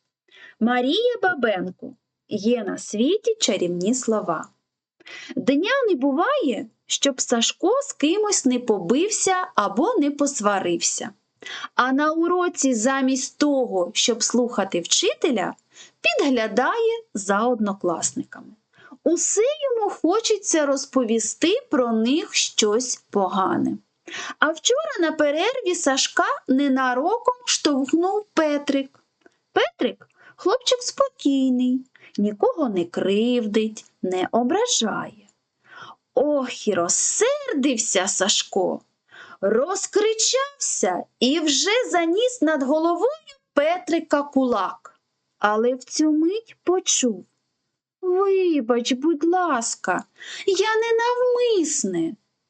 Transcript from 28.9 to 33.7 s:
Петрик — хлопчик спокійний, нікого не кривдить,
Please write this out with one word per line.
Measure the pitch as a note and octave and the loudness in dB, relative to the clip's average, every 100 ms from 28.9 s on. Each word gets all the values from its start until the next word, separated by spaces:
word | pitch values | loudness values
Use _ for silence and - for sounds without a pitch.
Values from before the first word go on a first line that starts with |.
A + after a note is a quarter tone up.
| _ _ _ _ _ _ | _ _ _ _ _ _
Петрик — | F#4 D5 - A#3+ - - _ - - | 0 0 0 -4 -4 -18 _ -20 -6
хлопчик | F4+ B4 - B4 | -2 0 0 -2
спокійний, | - - C#5 - C#4+ C#4 C4 B3 B3+ B3+ - _ - - | -2 -2 -2 0 0 2 2 2 0 -2 -4 _ -10 -2
нікого | G#3 G#3 A#4 A#4+ C4 | -2 0 0 0 -2
не | F#3+ | 0
кривдить, | E3+ - F#3 G3+ A#3+ B3 G#3+ G#3+ A3 | -2 -2 0 2 2 2 2 0 0